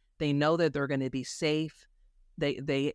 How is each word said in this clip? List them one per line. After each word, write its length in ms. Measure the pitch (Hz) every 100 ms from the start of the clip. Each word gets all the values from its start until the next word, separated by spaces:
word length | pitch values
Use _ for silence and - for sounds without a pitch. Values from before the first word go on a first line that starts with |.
| _ -
they 140 | 147
know 240 | 143 151 170
that 160 | 160
they're 140 | 143 135
gonna 220 | 135 131
be 140 | 131
safe, 600 | 123 - 156 156 160 - _ _ _ _ _ -
they, 200 | 147 -
they 340 | 143 135 147